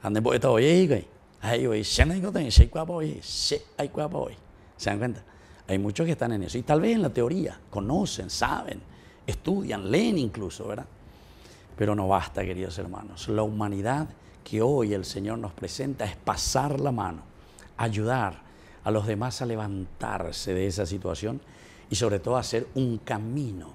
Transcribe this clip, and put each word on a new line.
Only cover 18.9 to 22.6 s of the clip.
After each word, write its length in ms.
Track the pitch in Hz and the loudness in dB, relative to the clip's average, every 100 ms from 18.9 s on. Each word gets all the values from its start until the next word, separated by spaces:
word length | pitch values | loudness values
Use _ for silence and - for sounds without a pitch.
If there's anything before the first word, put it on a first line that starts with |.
los 160 | 107 104 | 0 0
demás 340 | 104 123 - | -2 -2 -4
a 60 | 123 | -4
levantarse 1040 | 113 104 98 92 - 117 98 87 85 - | -4 -4 -6 -8 -8 -6 -4 -6 -6 -2
de 140 | 92 95 | 0 0
esa 180 | 92 | 0
situación 560 | 87 95 90 85 107 135 - - - - - | -2 -2 -4 -4 -4 -6 -10 -20 -20 -20 -6
y 60 | |
sobre 240 | 98 117 101 | 0 2 2
todo 180 | - 127 | 0 0
hacer 300 | 113 - | 0 -2